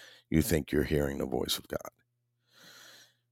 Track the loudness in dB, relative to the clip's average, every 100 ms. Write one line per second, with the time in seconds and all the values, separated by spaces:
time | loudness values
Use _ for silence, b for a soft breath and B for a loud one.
0 | b b b 2 4 2 0 0 2 2
1 | 0 -2 -4 -2 -2 -4 -6 -10 -10 _
2 | _ _ _ _ _ b b b b b
3 | b b _